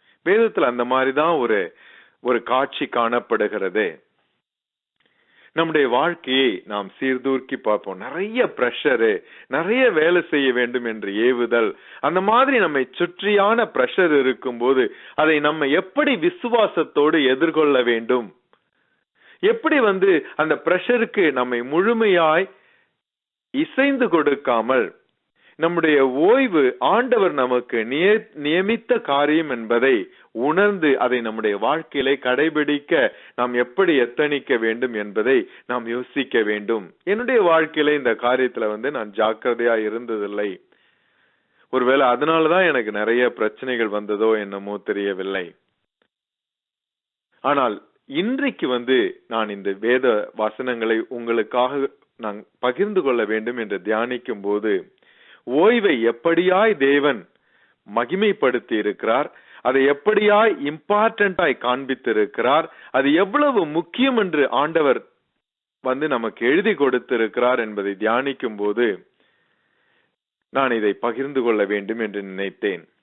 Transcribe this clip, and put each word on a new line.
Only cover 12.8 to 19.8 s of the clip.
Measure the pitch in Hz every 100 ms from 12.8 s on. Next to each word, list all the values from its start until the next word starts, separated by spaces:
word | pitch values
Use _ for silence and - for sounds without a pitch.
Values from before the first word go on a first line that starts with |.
| 127 -
சுற்றியான | 175 175 196 202 202 233 220
பிரஷர் | - 123 - 175 147
இருக்கும்போது | 131 120 127 120 120 131 113 - -
அதை | - 156 151
நம்ம | 147 156 139 156
எப்படி | 185 - 294 226 170
விசுவாசத்தோடு | - 240 233 208 - 151 - 147 160
எதிர்கொள்ள | 131 131 165 156 151 131
வேண்டும்? | 120 117 113 127 107 - _ _ _ _ _ _ _ _ _ -
எப்படி | 190 233 320 302